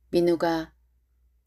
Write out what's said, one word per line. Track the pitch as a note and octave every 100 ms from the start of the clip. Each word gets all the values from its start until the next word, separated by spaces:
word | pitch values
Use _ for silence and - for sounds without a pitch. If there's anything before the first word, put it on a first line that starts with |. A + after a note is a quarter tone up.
| _
민우가 | F3 F3 E3 E3+ E3 D#3+ _ _ _ _ _ _ _